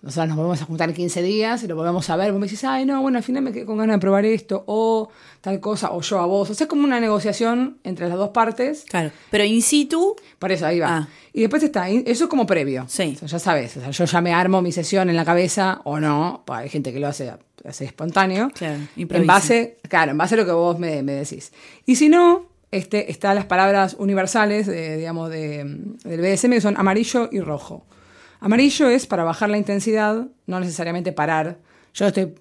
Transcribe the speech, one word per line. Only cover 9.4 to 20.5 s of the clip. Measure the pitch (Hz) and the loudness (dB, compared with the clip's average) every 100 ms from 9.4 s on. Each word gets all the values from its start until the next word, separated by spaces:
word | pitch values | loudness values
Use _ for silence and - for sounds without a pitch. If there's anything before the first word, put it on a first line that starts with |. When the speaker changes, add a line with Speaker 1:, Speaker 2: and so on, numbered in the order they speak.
Speaker 2:
in | 208 226 | 4 4
situ | - 294 285 330 381 427 - - | 4 2 2 2 0 0 -10 -8
Speaker 1:
Por | 185 | -4
eso, | 180 160 | -2 0
ahí | 170 | 0
va. | 156 165 | 0 -2
Speaker 2:
Ah. | 151 - - | -4 -12 -8
Speaker 1:
Y | - | -2
después | 220 302 | 0 2
está, | 302 214 180 | 0 0 0
in-, | 226 247 | 0 0
eso | 240 | 0
es | 339 | 0
como | 277 208 | 0 0
previo. | 175 139 127 127 | 0 0 -4 -6
Speaker 2:
Sí. | - 170 135 | -4 -4 -6
Speaker 1:
O | |
sea, | 151 | -8
ya | 170 | -4
sabes, | 180 151 117 139 | 0 0 -2 -8
o | |
sea, | 123 | -8
yo | 135 | -2
ya | 175 170 | 0 2
me | 175 | 2
armo | 170 185 190 | 2 4 2
mi | 175 | 2
sesión | 170 156 196 180 | -2 0 0 2
en | 170 | 2
la | |
cabeza, | 165 175 180 - 190 185 | 2 2 2 0 -2 -2
o | - 151 | -6 -2
no, | 151 147 175 - - | 0 0 -2 -6 -10
pues | 120 | -10
hay | 139 | -8
gente | 156 135 | -6 -6
que | 127 | -4
lo | 143 | -6
hace, | 143 127 - _ _ | -6 -10 -14 _ _
hace | - - | -18 -12
espontáneo. | 139 - 160 185 190 190 254 | -12 -8 -2 0 2 0 -4
Speaker 2:
Claro, | - 165 | -4 -8
Speaker 1:
En | 147 147 - | -8 -10 -10
Speaker 2:
improvisa. | 175 185 175 | -2 2 6
Speaker 1:
base, | 190 156 233 233 - - | 6 6 2 0 -8 -2
claro, | 175 156 | 0 2
en | 151 | 0
base | 185 | 2
a | 226 | 2
lo | |
que | 180 | 2